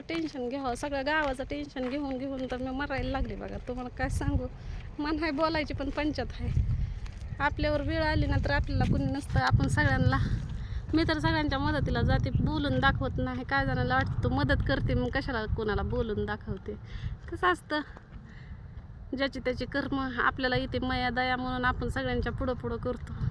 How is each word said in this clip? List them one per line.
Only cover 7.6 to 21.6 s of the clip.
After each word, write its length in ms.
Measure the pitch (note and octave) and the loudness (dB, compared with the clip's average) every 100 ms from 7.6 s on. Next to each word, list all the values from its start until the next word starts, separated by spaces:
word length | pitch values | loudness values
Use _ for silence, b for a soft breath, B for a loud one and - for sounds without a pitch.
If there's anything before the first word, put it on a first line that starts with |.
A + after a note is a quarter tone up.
| D4+ D4 | 2 2
वेळ 220 | C#4+ D#4+ | 2 2
आली 220 | D#4 D#4 D4 | 2 2 4
ना 100 | C#4 C#4 | 2 2
तर 60 | |
आपल्याला 320 | C#4+ D4 C4+ | 2 2 2
कुणी 220 | C#4 C#4 C4+ | 2 2 2
नसतं. 340 | C#4 - C4 | -2 0 2
आपण 280 | B3+ C4 C#4 | 6 4 4
सगळ्यांना, 500 | - D4 C4 C4 C4+ B B B B B B B | 4 4 6 6 4 B B B B B B B
मी 100 | D#4 E4 | 2 4
तर 120 | D#4 | 2
सगळ्यांच्या 400 | D#4+ D#4+ D4+ C#4 | 2 2 2 2
मदतीला 420 | D4 D4 C4 B3 | 2 2 2 2
जाते, 280 | B3 C4 C4 | 4 4 4
बोलून 500 | - C4+ D#4 C#4+ C4 | 2 2 2 2 4
दाखवत 380 | C4+ C4+ C4 - | 4 4 0 -2
नाही. 260 | B3+ B3+ | -2 -2
काय 220 | B3 C#4 C4+ | -2 0 2
जणांना 300 | B3+ B3 C4 | 2 2 2
वाटतं, 280 | C#4 - | 2 0
तू 60 | B3+ | 2
मदत 340 | C4 C#4 C#4 - | 2 4 4 4
करते, 260 | C4+ - | 2 2
मग 160 | B3 B3 | 2 2
कशाला 360 | C4+ D4 A#3 G#3+ | 0 0 -2 0
कोणाला 360 | A3 G#3+ G3+ | 0 2 2
बोलून 440 | G3+ A#3+ A#3 G#3 G#3 | 0 0 0 0 -2
दाखवते? 500 | G#3 A3 F#3+ - G#3 B B B B - | -4 -6 -8 -6 -10 B B B B -8
कसं 160 | F4 F#4 | 0 2
असतं, 340 | F4 - D4+ - - - - B B B B B B - - - B3+ | 2 -2 -4 -4 -12 -16 -16 B B B B B B -14 -14 -8 -2
ज्याची 220 | C#4 C4 | -2 -2
त्याची 260 | B3+ B3 B3 | -4 -2 -2
कर्म, 340 | C#4+ C4+ C4+ C4 B3 | -2 -2 -2 -2 2
आपल्याला 360 | A#3+ C4 B3+ B3+ | 2 2 0 0
येते 240 | C4 B3 | 0 -2
माया 300 | B3+ B3+ B3 | 0 0 0
दया 260 | A#3+ B3+ B3+ | 0 0 0
म्हणून 300 | B3+ B3+ | -2 0